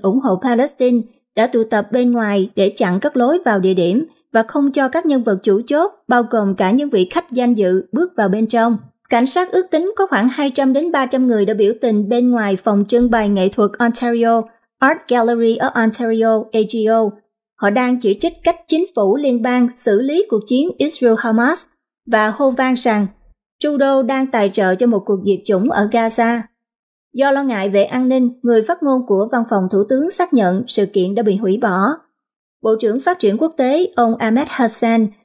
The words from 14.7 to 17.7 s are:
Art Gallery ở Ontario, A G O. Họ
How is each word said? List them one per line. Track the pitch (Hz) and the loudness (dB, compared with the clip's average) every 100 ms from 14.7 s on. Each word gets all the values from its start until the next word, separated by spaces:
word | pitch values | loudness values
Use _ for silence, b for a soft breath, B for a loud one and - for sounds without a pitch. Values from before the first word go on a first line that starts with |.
| - | -2
Art | 269 330 - | 0 0 -2
Gallery | 247 226 233 226 233 | 0 0 2 0 0
ở | 262 | -2
Ontario, | - 226 214 233 226 226 220 220 | 0 -2 -2 -2 0 2 0 0
A | 226 | -2
G | 220 233 214 | -2 0 0
O. | 226 214 208 _ _ _ - | 2 0 -4 _ _ _ -4
Họ | 202 | -2